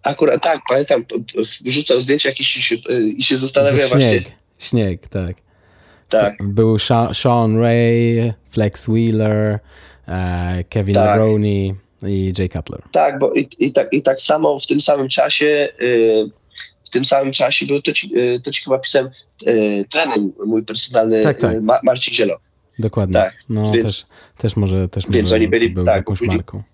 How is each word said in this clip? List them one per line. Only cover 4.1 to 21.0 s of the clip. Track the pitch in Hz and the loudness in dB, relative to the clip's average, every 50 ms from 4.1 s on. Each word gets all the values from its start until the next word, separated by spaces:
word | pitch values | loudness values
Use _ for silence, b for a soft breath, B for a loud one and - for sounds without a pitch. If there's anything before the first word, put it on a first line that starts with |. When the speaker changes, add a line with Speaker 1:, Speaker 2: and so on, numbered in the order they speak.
Speaker 2:
śnieg, | 107 98 92 - - _ _ _ _ _ | 4 2 0 -6 -16 _ _ _ _ _
śnieg, | - - - 120 107 95 90 90 - | -8 -2 0 0 0 0 -2 -6 -10
tak. | - - 101 92 87 90 _ _ b b b b b b b b b b b b b | -8 -6 -6 -6 -6 -8 _ _ b b b b b b b b b b b b b
Speaker 1:
Tak. | - 110 104 101 104 - | 0 2 2 2 -2 -4
Speaker 2:
F-, | 101 | -6
był | 101 101 110 110 110 110 104 | -2 2 2 4 4 2 2
Sha-, | - - 127 117 117 - - | 2 2 2 2 2 0 -2
Sean | - - 131 120 120 113 110 110 110 | 0 0 2 2 4 2 2 2 2
Ray, | 117 117 117 117 117 117 117 117 117 117 117 117 117 117 107 _ _ _ | 2 2 2 2 2 2 2 2 2 2 2 0 0 -2 -4 _ _ _
Flex | - 117 107 104 - - - | -2 -2 -2 0 -2 -4 -4
Wheeler, | - 110 113 117 113 110 107 107 107 107 107 107 107 104 101 b b b b b b b b b | 0 0 2 2 2 2 2 2 2 2 2 0 0 -2 -4 b b b b b b b b b
e, | - 87 92 92 90 90 87 87 87 90 90 87 _ | -8 -6 -4 -2 -2 -2 -2 -2 -2 -2 -4 -6 _
Kevin | - 113 98 95 101 | -4 -2 0 2 2
Speaker 1:
Tak. | 101 110 | 2 4
Speaker 2:
Maroney | 107 101 107 110 110 107 107 104 104 101 98 98 98 95 98 _ _ _ _ - | 4 4 4 2 2 2 2 2 0 0 0 -2 -4 -6 -8 _ _ _ _ -6
i | 98 101 95 95 95 90 | -4 -2 -2 -2 -2 -2
Jay | 98 95 90 | -2 -4 -4
Cutler. | - 82 78 - - - - - | -4 -8 -10 -10 -14 -16 -16 -4
Speaker 1:
Tak, | - - - - - - | 0 2 2 2 0 0
bo | 135 - - | -2 0 0
i, | - 147 - - - | -2 -4 -4 -4 -4
i | - - - | -4 0 2
tak, | 143 135 - - | 0 0 2 -2
i | 156 | 0
tak | 135 135 135 135 | 0 0 0 0
samo | - - 156 151 156 151 143 135 | 0 0 0 2 2 0 0 -2
w | - | -2
tym | - 139 147 | -2 -2 0
samym | 143 - 147 143 131 131 | 2 2 0 0 0 -4
czasie, | - - 135 147 147 - 151 151 151 147 143 - - - | 0 -2 0 0 0 0 0 2 2 0 0 -2 -4 -4
y, | 120 123 123 117 113 113 110 110 107 104 - _ _ _ B B B B B _ _ | -2 0 2 4 4 4 4 2 0 -2 -8 _ _ _ B B B B B _ _
w | - | -4
tym | - 123 135 | -4 -2 0
samym | - - 139 135 135 131 | 2 2 2 0 0 0
czasie | - 135 127 - - 139 | 0 0 0 0 -2 0
był, | 139 139 143 | 0 -2 -2
to | - - | -2 -2
ci, | 147 - - 101 110 120 | -4 -4 -6 -2 -2 0
y, | 123 123 123 123 123 | 0 0 -2 -4 -6
to | 139 | -8
ci | 127 - - | -8 -8 -4
chyba | 139 131 135 | -2 -2 -2
pisałem, | 135 - - 139 - 170 b b b _ _ _ - | -2 0 0 0 0 -2 b b b _ _ _ -2
y, | - 120 110 107 104 104 101 98 _ | 0 2 2 2 0 0 -2 -4 _
trener | - 151 165 143 120 107 104 95 - - 101 | -2 -2 -2 0 0 -2 -2 -2 -6 -6 -6
mój | 107 113 110 113 | -2 -2 -2 -2
personalny, | - 107 - - - - 117 | -4 -8 -8 -8 -2 0 0